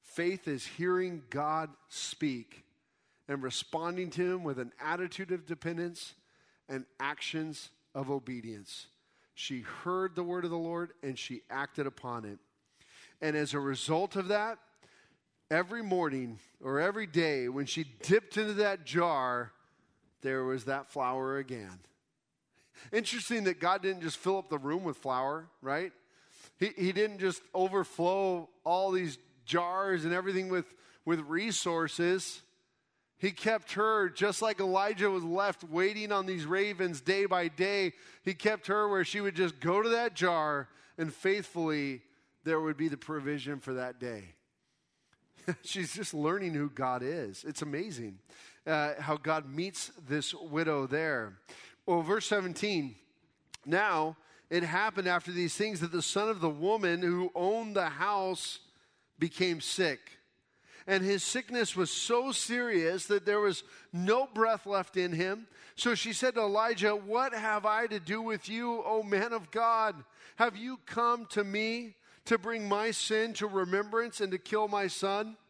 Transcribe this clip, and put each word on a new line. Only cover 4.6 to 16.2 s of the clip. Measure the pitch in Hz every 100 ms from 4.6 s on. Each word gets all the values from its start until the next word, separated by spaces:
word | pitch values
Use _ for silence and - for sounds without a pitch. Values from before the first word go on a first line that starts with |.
| 123 -
attitude | 147 170 180 - 190
of | 180
dependence | 156 165 165 170 175 170 - - _ _ _ _ _
and | 135 127 _
actions | 139 147 - 160 156 147 - _ _
of | 139 135
obedience. | 139 127 123 113 107 98 - - _ _ _ _
She | - - 131
heard | 110 - 175 185 190 180
the |
word | 175 180 175
of |
the | 170
Lord | 165 170 170 -
and | 139 127
she | - 123 -
acted | 127 139 - 139
upon | 123 127 120
it. | 107 101 _ _ _ _ _ - - _
And | 156 151
as | 147
a | 147
result | 139 131 - 160 190 196
of | 185
that, | 208 214 226 _ _ _ _ _ _ _ _ _
every | 156 180 233
morning | 214 180 165 135